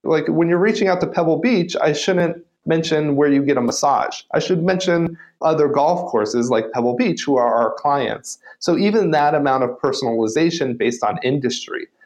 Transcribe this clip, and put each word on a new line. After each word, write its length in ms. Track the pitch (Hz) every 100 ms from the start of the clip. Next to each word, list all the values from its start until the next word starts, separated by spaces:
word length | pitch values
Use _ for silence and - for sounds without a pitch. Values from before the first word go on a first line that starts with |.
Like, 240 | - 156 151
when 220 | 160 170
you're 100 | 175
reaching 300 | 208 - 190
out 120 | 180
to 40 | 175
Pebble 320 | - 165 160
Beach, 380 | 247 214 170 -
I 120 | 156
shouldn't 520 | 151 - 185 170 170 - _ -
mention 480 | 160 160 156 151
where 160 | 143 147
you 140 | 139
get 120 | 139 131
a 60 |
massage. 600 | 120 - 143 123 - - -
I 60 | 151
should 240 | 160 180
mention 520 | 175 185 180 170 165 165 - -
other 280 | 156 156 147
golf 420 | 143 151 175 -
courses 400 | 120 107 120 120
like 220 | 117 110
Pebble 240 | 123 120 123
Beach 260 | 185 -
who 140 | - 135
are 180 | 120
our 200 | 113 113
clients. 640 | - 143 143 117 110 - - - -
So 180 | - 170
even 360 | 202 220 180
that 240 | 151 147 151
amount 260 | 143 131
of 80 | 123 -
personalization 1000 | 143 - 123 113 110 147 165 170 135 120
based 280 | 120 120
on 160 | 107 92
industry. 640 | 123 143 127 - - - - _